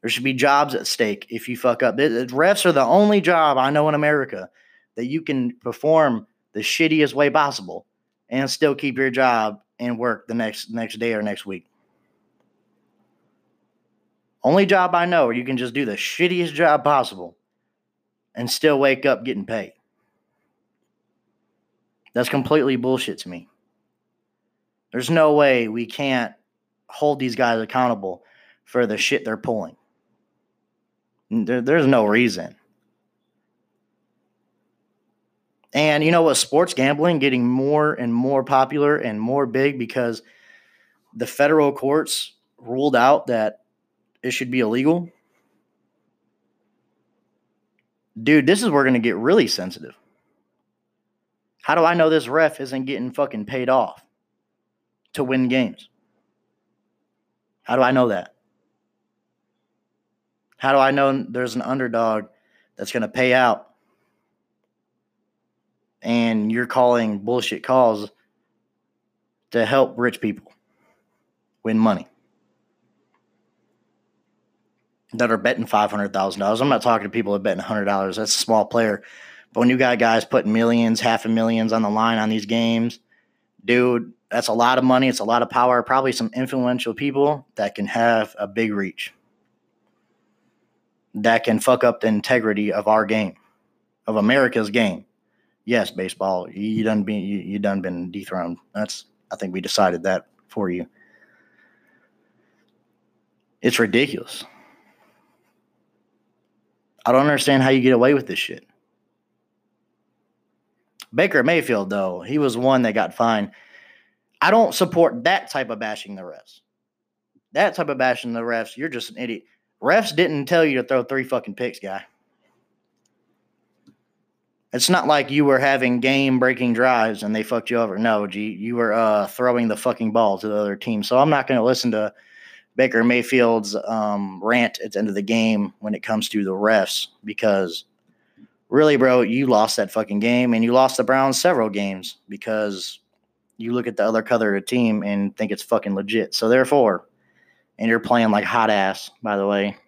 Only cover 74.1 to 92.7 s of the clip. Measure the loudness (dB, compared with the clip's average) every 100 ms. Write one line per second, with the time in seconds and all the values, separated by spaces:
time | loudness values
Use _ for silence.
74.1 | _ _ _ _ _ _ _ _ _ _
75.1 | -2 0 0 0 -2 -2 0 0 -2 -4
76.1 | -2 -4 -2 -2 0 0 0 2 0 0
77.1 | -4 -2 -2 -2 -4 -4 -4 -2 -2 -2
78.1 | -4 -4 -4 0 0 2 0 0 -2 -8
79.1 | -20 -20 -20 _ 0 2 4 2 2 2
80.1 | 2 2 0 2 0 2 2 2 0 0
81.1 | 0 0 0 0 0 0 0 0 0 0
82.1 | 0 -2 -4 -2 -2 0 0 -2 -6 _
83.1 | _ _ _ _ _ -2 2 2 0 -4
84.1 | -18 _ -4 -2 2 2 4 4 4 2
85.1 | -2 0 0 0 0 2 2 2 0 0
86.1 | -2 -6 -6 -6 -2 -2 -2 -4 -6 -4
87.1 | 0 0 0 -8 -6 -6 -4 -6 0 2
88.1 | 2 0 -6 -8 -4 -4 -2 -6 -8 -14
89.1 | _ _ _ _ _ _ _ _ _ _
90.1 | _ _ _ _ _ _ _ _ _ _
91.1 | -2 2 2 2 0 2 4 4 2 0
92.1 | -2 0 0 2 -2 -2